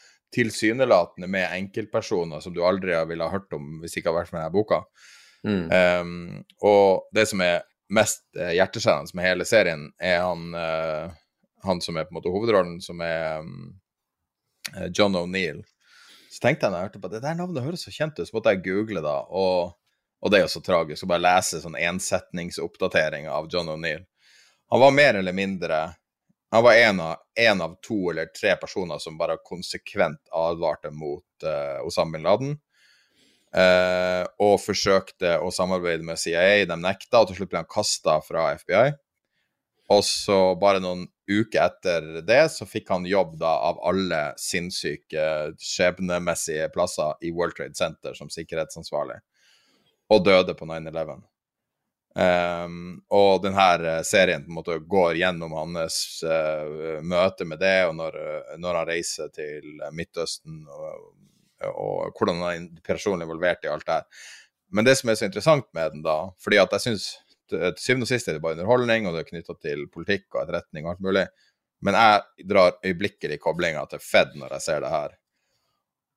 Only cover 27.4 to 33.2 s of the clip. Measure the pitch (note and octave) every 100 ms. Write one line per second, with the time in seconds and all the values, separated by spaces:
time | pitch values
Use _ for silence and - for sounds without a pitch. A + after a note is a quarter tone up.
27.4 | A#2 G2 E2 F2 - A2 F2+ D#2+ E2 -
28.4 | G#2 F2+ - - F2 D2+ - D#2+ E2 D#2+
29.4 | - F2 - F#2 - G2+ F#2 E2 _ E2
30.4 | E2 E2+ E2 - D#2 D2+ D2+ D2 - _
31.4 | D#2+ D2 C#2+ C2+ C2 - E2 D#2+ D#2+ G#2
32.4 | C3+ D3 _ _ _ _ _ _